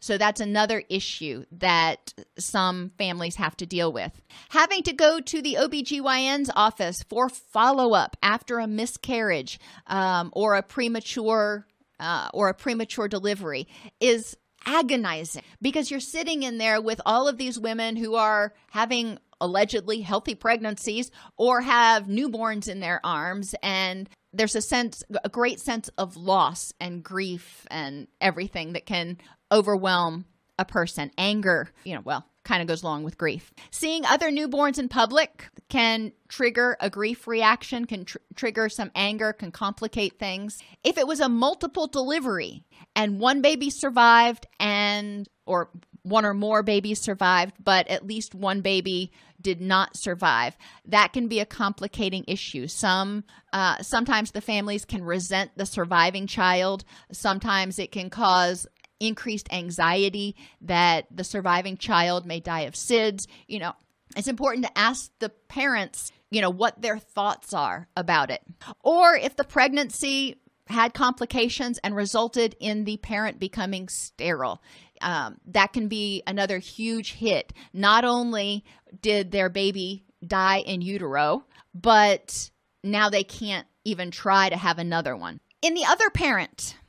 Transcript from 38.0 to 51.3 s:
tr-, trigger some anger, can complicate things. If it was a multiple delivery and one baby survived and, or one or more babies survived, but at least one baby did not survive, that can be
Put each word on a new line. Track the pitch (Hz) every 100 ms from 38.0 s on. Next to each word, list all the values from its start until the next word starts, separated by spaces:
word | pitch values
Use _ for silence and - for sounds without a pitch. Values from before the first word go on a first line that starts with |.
| 185
tr-, | - -
trigger | - 233 214 220
some | - 190
anger, | - 202 214 220
can | 214 185
complicate | - 202 - 220 240 202 -
things. | 202 185 208 - - -
If | 294 330
it | 269
was | 302
a | 269
multiple | 233 269 370 330 359 311
delivery | 285 262 320 262 190 95 - - _ - -
and | 208 196
one | 240 277
baby | 277 311 277
survived | - 277 240 233 233 233 233 - -
and, | 208 208 208 208 208 202 202 _ -
or | 175 - 175 - -
one | 185 220
or | 208
more | 202 208 214
babies | 208 202 208 208
survived, | - 196 180 185 185 -
but | - 185 -
at | 185 196
least | 220 -
one | 185 196 196
baby | 190 190 190 180 180 - _ _
did | 190 170
not | 185 190 196 -
survive, | 202 175 170 117 120 - - - -
that | 208 190
can | 262
be | 233